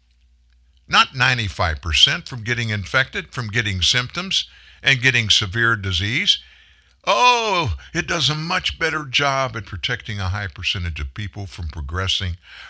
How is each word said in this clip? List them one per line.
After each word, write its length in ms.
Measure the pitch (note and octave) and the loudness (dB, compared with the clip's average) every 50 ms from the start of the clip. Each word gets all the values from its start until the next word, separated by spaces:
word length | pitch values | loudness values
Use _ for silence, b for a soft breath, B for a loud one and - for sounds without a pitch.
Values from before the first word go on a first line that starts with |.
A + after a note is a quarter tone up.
| _ _ _ _ _ _ _ _ _ _ _ _ _ _ _ _ _ - | _ _ _ _ _ _ _ _ _ _ _ _ _ _ _ _ _ 2
not 280 | D3+ G3+ A3+ - - | 4 4 4 4 2
ninety-five 680 | C3 B2 C3 B2+ B2 A2 G2 - - F#2+ E2 D#2 - | 2 4 4 4 2 0 -4 0 0 0 0 0 -2
percent, 460 | - F2 D#2 - - - D3 F3 E3 - | -2 0 4 4 4 4 2 -2 -6 -10
from 160 | C#3 B2 G#2+ | -12 -8 -4
getting 260 | A2+ A#2+ A#2 A#2 A2+ | -2 -2 -2 0 -2
infected, 640 | G#2+ G#2 F#2+ - - C3 C3 B2+ - G#3 E3 - - | -2 -4 -4 0 0 0 0 0 -4 -8 -8 -8 -8
from 140 | - A#2+ G#2+ | -8 -8 -2
getting 340 | G2+ A#2+ A#2 G#2+ G2 F#2 | -2 -2 0 0 -2 0
symptoms, 680 | F2 - - B2+ B2 B2+ - F3 F#3 F#3+ - - - B B B B B B B B | 0 2 2 2 0 -2 -6 -8 -6 -2 -2 -4 -4 B B B B B B B B
and 180 | C#3 C#3 B2+ | 2 2 4
getting 280 | A#2 C3+ B2 A#2+ A2+ G#2 | 4 4 4 4 4 4
severe 480 | - - A2 F#2+ F2+ A#2 A#2 A#2 A#2 G#2+ | 2 2 2 -2 0 2 4 4 2 2
disease. 600 | G2 G2 F#2 E2 G2 G2+ A#2+ D3+ G3+ G3 - B B B B B B B B B B B B B _ | 0 -2 -2 0 -2 0 -2 0 2 2 0 B B B B B B B B B B B B B _
Oh, 760 | - G3 A#3 B3 B3 B3 A#3 A3+ A3 F#3+ F3 E3 A#2 E2 B B B B | 0 2 4 6 4 4 4 2 2 2 2 2 0 -2 B B B B
it 100 | E3 - | -4 -2
does 240 | - F3 E3+ C#3 B2+ | 0 0 0 2 0
a 60 | D3+ | 0
much 420 | D3+ D#3 E3+ F#3 F#3 - - - - | 0 -2 -2 -2 -2 -2 -2 -2 0
better 280 | E3+ D#3+ D3+ D#3 C3+ | -2 0 0 -2 -6
job 520 | C3 A#2+ - D3 C#3 C3+ C3+ C3+ B2+ A2 A2+ | -2 0 2 2 2 2 2 0 0 -2 -6
at 80 | G2 | -8
protecting 540 | - - F2+ - - B2 A2 - - G#2+ G2+ | -8 -10 -8 -4 -4 -4 -6 -6 -8 -6 -4
a 100 | F#2+ F#2 | -2 -2
high 160 | F#2+ G#2 G#2 | -2 -2 -4
percentage 540 | F#2 - - F2+ - - G2+ F2 E2+ D#2 D2 | -6 -8 -6 -4 -4 -4 -2 -2 -4 -4 -4
of 160 | D2 C2+ - | -6 -8 -6
people 320 | - G#2 G2 - G2+ G2+ F#2 | -8 -10 -8 -8 -10 -12 -12
from 200 | - - E2+ D2+ | -10 -8 -8 -8
progressing 680 | C#2 E2 C#2+ C2+ D#2+ F#2 F#2+ F#2 - - G2 F2+ E2+ B B B B B B B | -6 -8 -8 -6 -4 -4 -2 0 -2 -2 -2 -4 -6 B B B B B B B